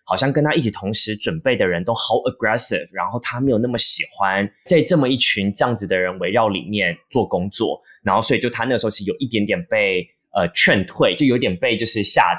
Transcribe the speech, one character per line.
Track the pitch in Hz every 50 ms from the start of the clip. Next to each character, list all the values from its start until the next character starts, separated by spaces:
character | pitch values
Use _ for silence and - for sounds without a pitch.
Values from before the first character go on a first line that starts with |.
| _
好 | - 92 95
像 | 131 139 139
跟 | 151 147
他 | 151 -
一 | 165
起 | 135 110
同 | - - 98 98
时 | 107 - - 110 107
准 | 104 - 113 87 80
备 | - 131 123
的 | 104 104 92
人 | 87 85 90
都 | 82 -
好 | - - - 113
aggressive， | 120 - 127 - - 113 110 110 120 - - 107 87 71 -
然 | 92 95 87
后 | 92 110 120
他 | - - - 123
没 | 135 135
有 | 123 107
那 | 117 123
么 | 120 117
喜 | - - - - - -
欢 | - - 98 95 95 98 101 101 - _ _
在 | - 180 165
这 | 139 - 185 160
么 | 135 127
一 | 135
群 | 127 - - - 107 98 98 98
这 | - 143
样 | 123 120
子 | 104 104
的 | 87 95
人 | 92 92 92 92 95
围 | 92 90
绕 | 101 120 113 107
里 | 98 92 - 90
面 | 104 104 95 87 85 - _ _
做 | - 123 104
工 | 90 - 90 90 98
作， | - - 113 85 69 - _ - - _
然 | _ 98 95
后 | 104
所 | 113 - 131
以 | 107
就 | 123 120
他 | 117 - 117
那 | 127 127
时 | 110 - 110
候 |
其 | 101 - 101
实 | 92
有 | 92 -
一 | 135 120
点 | 117 107 104
点 | 98 101 90 87 -
被， | 110 110 104 98 92 90 87 - _ _ _ _ -
呃， | 101 90 85
劝 | - - - - 151 104 92 -
退， | - - 151 107 92
就 | - 151 135
有 | 120 123
点 | 117 107 92 87
被 | - 127 117 101
就 | 117
是 | 110 - 113 101
吓 | - - 156 110 87 87